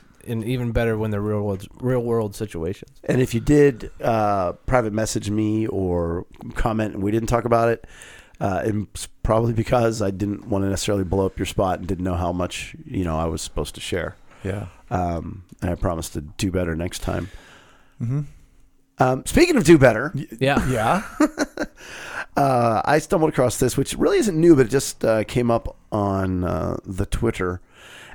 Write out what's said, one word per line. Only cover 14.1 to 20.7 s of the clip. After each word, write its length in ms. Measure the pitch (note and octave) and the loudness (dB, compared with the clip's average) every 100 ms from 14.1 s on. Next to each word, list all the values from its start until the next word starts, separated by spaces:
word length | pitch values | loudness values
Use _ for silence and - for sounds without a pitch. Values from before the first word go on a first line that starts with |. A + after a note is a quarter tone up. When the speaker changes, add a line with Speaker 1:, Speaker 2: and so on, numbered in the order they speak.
| - - - | -10 -20 -10
Speaker 3:
Yeah. 220 | F#2+ G2+ F#2 - - | -8 -8 -10 -16 -6
Speaker 2:
Um, 540 | F2+ F2 E2 E2+ F#2 - - | -4 -2 -4 -8 -14 -18 -8
and 80 | F2+ | -4
I 40 | |
promise 340 | E2+ F#2+ E2 D#2 | -2 -2 -4 -6
to 100 | E2+ | -10
do 280 | D2 - G2 | -10 -4 -2
better 240 | F2+ F2 | -2 -2
next 260 | D#2+ F2 - | -4 -6 -6
time. 280 | - F#2 F2+ - - - - - _ - | -6 -6 -6 -14 -20 -20 -20 -20 _ -8
Speaker 3:
Mm-hmm. 200 | A#2+ C#3+ C#3+ - - _ - _ _ - | -4 -4 -6 -14 -20 _ -20 _ _ 0
Speaker 2:
Um, 240 | B2+ C3 - | 0 0 2
speaking 300 | - F4 C#4 | 4 6 6
of 80 | |
do 140 | D3+ D#3+ | 8 10
better. 340 | B2+ G#2+ C#3+ | 8 4 -2
Speaker 3:
Y-, 120 | C3+ - A2+ | -6 -8 -2
Speaker 1:
Yeah. 300 | C3+ C#3+ | 0 2
Speaker 3:
yeah. 340 | D#3+ | 0